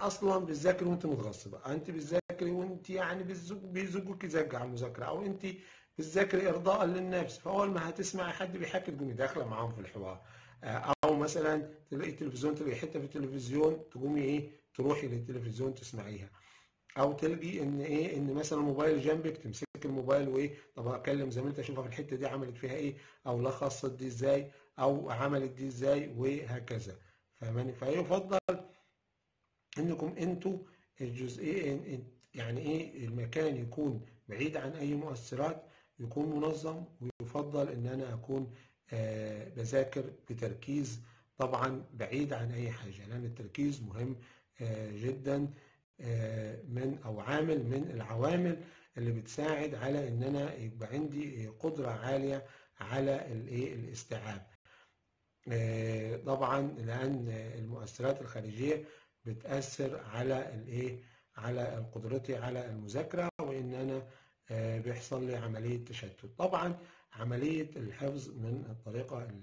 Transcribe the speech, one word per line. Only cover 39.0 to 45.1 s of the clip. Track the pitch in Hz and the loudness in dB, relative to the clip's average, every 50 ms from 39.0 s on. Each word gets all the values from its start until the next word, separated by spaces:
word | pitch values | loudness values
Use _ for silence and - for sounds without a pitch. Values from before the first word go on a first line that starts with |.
| 110 110 110 110 107 107 107 104 - - | 0 0 0 -2 -2 -4 -4 -6 -8 -8
بذاكر | - 123 113 113 135 135 135 131 - 139 127 - - - - - | -6 -6 -2 2 4 4 4 4 2 -2 -2 -4 -6 -10 -10 -8
بتركيز | 117 117 117 107 98 - - 135 139 147 139 117 113 117 - - - - _ _ _ | -4 -2 -2 -2 -2 -4 -4 -2 0 0 0 -2 -4 -8 -12 -14 -20 -20 _ _ _
طبعًا | - 135 127 127 123 127 131 131 127 - - - | 0 2 2 4 4 4 2 2 0 -6 -8 -6
بعيد | 113 - - 123 139 147 139 127 | -4 -2 0 0 0 0 0 0
عن | 113 117 120 | 0 -2 -2
أي | 120 117 120 117 | 0 -2 -2 -2
حاجة، | 117 - - 98 98 101 98 | -4 -4 -8 -10 -10 -10 -10
لأن | 101 117 123 120 | -8 -8 -6 -6
التركيز | 117 120 - 110 101 - - 143 143 143 123 | -6 -6 -8 -10 -6 -2 2 2 2 2 0
مهم، | 113 104 95 113 120 123 127 120 - - - - _ _ _ - | -4 -6 -4 -2 -2 -2 -4 -6 -10 -16 -20 -20 _ _ _ -6
آه، | 120 113 110 107 107 107 | -4 -2 -2 -2 -4 -4
جدًا، | 104 104 110 131 | -4 -2 -2 -2